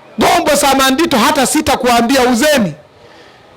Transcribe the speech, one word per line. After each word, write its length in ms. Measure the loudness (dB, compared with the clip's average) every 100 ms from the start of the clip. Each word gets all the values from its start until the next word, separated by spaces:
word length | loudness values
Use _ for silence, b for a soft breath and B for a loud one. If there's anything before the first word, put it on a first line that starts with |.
| -14 -2
Gombo 380 | 0 0 0 0
Samandito 600 | 0 0 0 0 -2 0
hata 280 | 0 0 -2
sita 300 | -2 -2 -2
kuambia 440 | 0 0 0 0
uzeni, 520 | 0 2 0 0 -2 -8 -20 -20 B B B B B